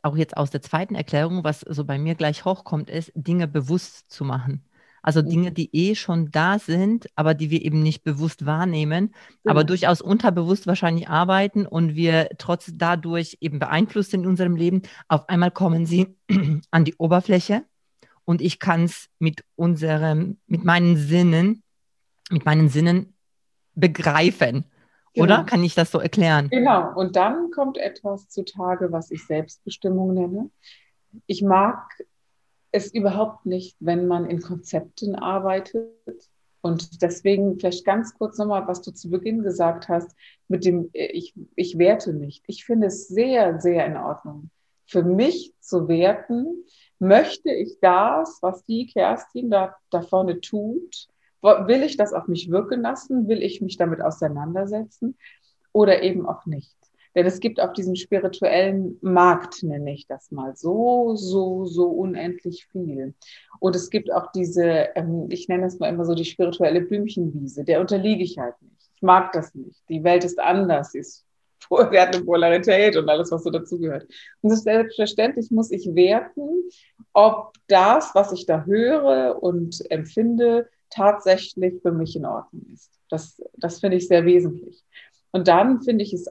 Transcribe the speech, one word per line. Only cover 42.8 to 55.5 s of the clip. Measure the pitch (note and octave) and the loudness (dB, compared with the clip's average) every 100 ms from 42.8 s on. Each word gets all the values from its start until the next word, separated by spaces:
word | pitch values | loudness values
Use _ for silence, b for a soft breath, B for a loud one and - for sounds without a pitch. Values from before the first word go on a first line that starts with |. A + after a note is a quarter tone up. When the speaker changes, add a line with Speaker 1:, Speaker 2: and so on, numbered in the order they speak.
| G3+ | 0
Speaker 2:
es | G#3 - | -2 -8
sehr, | F#3+ B3+ B3+ F#3 E3 | -2 0 2 2 2
sehr | F3 E3+ D#3 | 0 0 0
in | C#3+ | -4
Ordnung, | C#3+ D3+ D3+ D3 D#3+ _ _ _ _ | -8 -8 -12 -18 -20 _ _ _ _
für | F3+ | -2
mich | E3+ F#3 C#4 F4+ - _ | 2 2 2 0 -8 _
zu | - F#3 D#3 | -4 -4 0
werten. | E3 F#3 G#3 - A#3+ D4+ F4 - b b - | 2 4 2 -2 -6 -6 -8 -14 b b -4
Möchte | F#3 G#3+ D#4+ - D#4 | 6 6 6 -2 -4
ich | B3 G#3 - | -4 -6 2
das, | F#3 F3+ A3 D4+ D#4+ - | 4 4 2 0 -4 -4
was | F3+ - - | -6 -6 -6
die | A3+ B3 | -6 -4
Kerstin | G#3+ F#3 A#3 - B3 B3 | 0 0 0 -6 -8 0
da, | G3 F#3+ - _ | 0 0 -6 _
da | F3 | -6
vorne | E3+ F#3+ F#3 F3 | -2 0 0 -4
tut, | - G#3 G#3+ D4 F4+ - - _ _ _ | -6 -6 -4 -6 -8 -18 -20 _ _ _
wo-, | G3 G3 F#3+ | 6 6 6
will | C4 | 2
ich | C#4+ - | 2 0
das | G#3 | -2
auf | E3+ - | -2 -4
mich | E3+ F3+ | -6 -2
wirken | F3+ G#3 B3 | -2 -2 -4
lassen? | A#3 - - C4 G#3+ | -4 -6 -4 -2 0
Will | A3 | 0
ich | G3 - | -2 -6
mich | F#3 - | -10 -2
damit | E3+ D#3+ | -2 0
auseinandersetzen? | D#3 D#3 D#3 C#3+ D3+ F3+ G3 G#3+ A3 - A#3 - b b b | -4 -2 -4 -4 -6 -6 -6 -6 -10 -8 -10 -10 b b b